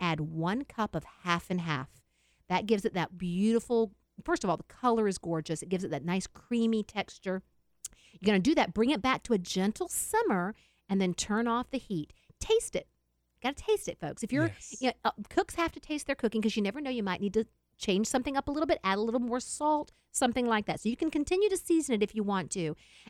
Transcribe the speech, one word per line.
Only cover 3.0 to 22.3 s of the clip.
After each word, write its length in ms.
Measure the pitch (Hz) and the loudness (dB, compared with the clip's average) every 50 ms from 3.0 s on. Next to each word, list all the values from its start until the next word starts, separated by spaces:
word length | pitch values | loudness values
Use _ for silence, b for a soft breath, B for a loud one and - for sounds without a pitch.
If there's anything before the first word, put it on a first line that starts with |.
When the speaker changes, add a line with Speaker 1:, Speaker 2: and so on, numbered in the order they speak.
| 156 - 185 175 | -2 -4 -4 -6
Speaker 1:
beautiful, 760 | 185 175 175 185 208 220 226 226 - - 240 226 226 196 - _ _ _ _ - - | -6 -4 0 2 4 4 4 2 2 2 2 2 2 0 -2 _ _ _ _ -10 -4
first 200 | 311 349 - - | -2 -2 0 0
of 60 | 185 | 0
all, 60 | 160 | -2
the 60 | - - | -2 -6
color 440 | - - - - 247 233 226 214 202 | -12 -8 -2 0 2 2 4 2 0
is 100 | 180 - | 0 -2
gorgeous. 440 | - 170 165 160 156 - 160 - | -4 -4 -4 -2 -2 -4 -6 -6
It 60 | - 175 | -4 -4
gives 160 | 185 180 196 | -4 -2 -2
it 60 | - | -2
that 140 | 156 143 160 | -4 -4 -2
nice 220 | 175 185 185 - | -2 -2 -2 -2
creamy 560 | - - - - - 240 233 226 226 226 214 | -4 -10 -18 -8 -2 0 2 2 2 2 0
texture. 600 | 208 - - 208 - - - - - 190 185 190 - _ _ _ _ _ _ _ - - b b b b b b | -2 -4 -6 -6 -6 -6 -10 -8 -6 -4 -4 -4 -6 _ _ _ _ _ _ _ -18 -18 b b b b b b
You're 140 | 185 208 | 2 4
gonna 60 | 208 185 | 4 6
do 160 | 170 277 330 | 6 4 4
that, 180 | 294 220 185 | 4 2 2
bring 180 | - 208 240 254 | 2 2 2 2
it 120 | 311 196 | 2 2
back 200 | - 262 262 - - | 2 0 0 0 0
to 100 | - 226 | 0 0
a 40 | 190 | 0
gentle 500 | 175 - - 185 185 214 - - 359 - | 0 0 0 0 0 0 0 -2 -4 -4
simmer, 640 | - - - - - 427 466 349 208 180 175 196 226 b b b b b b - | -4 -4 -2 0 0 2 2 2 2 0 0 -2 -4 b b b b b b -2
and 140 | 196 196 | 0 2
then 100 | 190 185 | 2 2
turn 340 | 170 - - - 208 220 240 | 0 -2 -2 -2 0 0 0
off 240 | 240 226 240 247 - | 0 0 -2 -2 -4
the 80 | - 254 | -6 -8
heat. 360 | - - 196 160 151 - b b b b _ - | -6 -4 -4 -4 -4 -6 b b b b _ -6
Taste 340 | - - 440 453 - - - | 0 2 2 2 2 0 -4
it. 140 | - - - _ _ _ _ _ _ _ _ _ _ | -6 -6 -8 _ _ _ _ _ _ _ _ _ _
Gotta 120 | - 262 - - | -6 -4 -4 -4
taste 240 | - - 427 392 - - | 0 0 0 0 0 -4
it, 120 | - - | -8 -6
folks. 220 | 170 143 - - | -6 -8 -6 -6
If 100 | 233 - | -6 -2
you're, 140 | - 190 - | 0 0 0
Speaker 2:
Yes. 300 | - - - - - - - | 0 -2 -6 -14 -16 -8 -2
Speaker 1:
you 60 | 262 - | -2 -2
know, 60 | - - - | -2 0 -2
uh, 60 | - - 214 202 - | -2 -2 -4 -8 -2
cooks 280 | - 359 415 - - | 0 0 0 0 -2
have 140 | 339 330 320 | -2 -2 -2
to 80 | - 294 | -4 -8
taste 260 | - - 302 285 - | -8 -6 -6 -4 -4
their 100 | - 277 | -4 -2
cooking 240 | - - 208 - 220 | 0 0 0 0 0
'cause 160 | 208 220 - | 0 0 0
you 60 | 220 | 0
never 180 | 202 196 214 302 | 0 0 -2 -4
know, 100 | 294 262 | -4 -4
you 120 | 254 233 | -4 -2
might 180 | 202 190 180 175 | -2 -2 -2 -2
need 140 | 202 202 185 | -2 0 0
to 100 | 220 220 - _ _ _ _ _ | 0 0 0 _ _ _ _ _
change 300 | - - 214 180 196 220 | -4 0 2 2 2 2
something 280 | - - 262 247 294 269 | 2 0 0 0 0 -2
up 120 | 277 - 294 | -2 -2 -2
a 20 | |
little 160 | 285 311 320 | -2 0 2
bit, 120 | 277 320 - | 2 2 2
add 140 | - 190 196 | 2 0 0
a 60 | 202 | 0
little 180 | 220 226 226 262 | 0 0 0 0
more 180 | 247 233 233 254 | 0 -2 -2 -4
salt, 540 | - - - - 294 302 302 294 - - - _ _ _ | -4 -6 -6 -2 0 2 2 2 0 -4 -12 _ _ _
something 360 | - - 247 247 226 254 247 | 0 2 2 2 4 2 2
like 180 | 233 220 214 208 | 2 2 0 0
that. 160 | - - - | -2 -4 -2
So 80 | - 214 | -2 -2
you 80 | 247 | 0
can 140 | - 330 311 | 0 0 0
continue 400 | - 302 285 - 370 381 415 392 | 0 0 0 2 2 4 4 4
to 60 | 381 359 | 2 0
season 380 | - - 339 320 294 - 233 | 2 2 4 4 4 2 2
it 60 | 202 | 2
if 120 | 208 196 - | 0 0 0
you 80 | 214 | -2
want 280 | 202 202 | 0 0